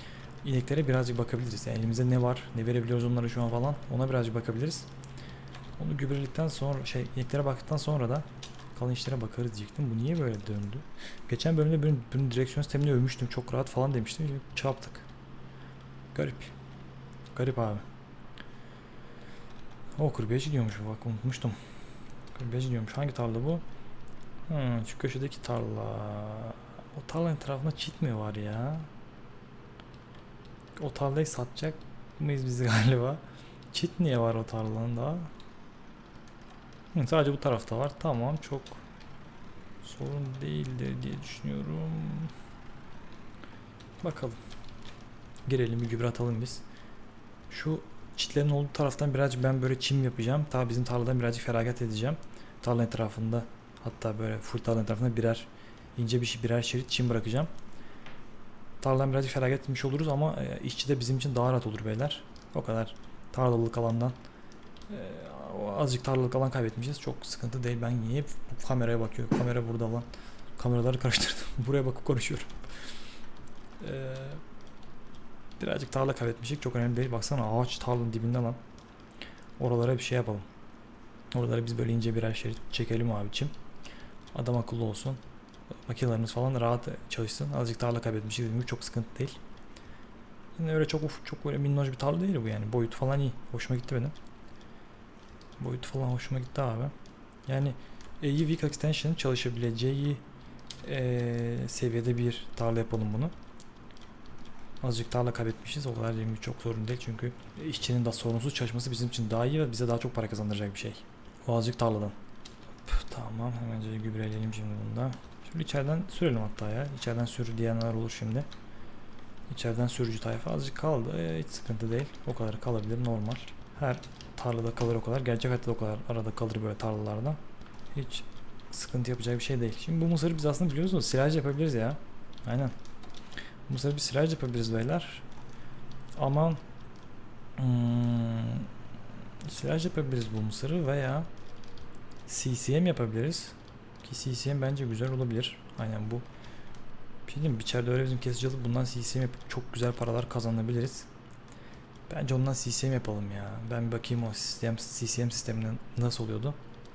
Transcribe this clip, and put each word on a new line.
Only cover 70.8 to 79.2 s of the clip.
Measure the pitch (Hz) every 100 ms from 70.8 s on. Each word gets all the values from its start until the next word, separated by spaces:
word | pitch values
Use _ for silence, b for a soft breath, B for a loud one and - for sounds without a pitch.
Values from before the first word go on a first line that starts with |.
| 127 131
karıştırdım. | 127 107 101 - - -
<laughs> | 120
Buraya | 139 131
bakıp | 127 -
konuşuyorum. | 127 - 123 - - - B B B B B B - - - - - -
E, | 135 131 131 139 - - - - - - - - - - - - -
birazcık | - - 135
tarla | 135 139 127
kaybetmişik. | 117 117 120 147
Çok | 127 120
önemli | 120 120
değil. | 131
Baksana | 117 - 139 110 117
ağaç | 123 -
tarlanın | - 123 117
dibinde | 113 117 123
lan. | 120 123 - - - - - B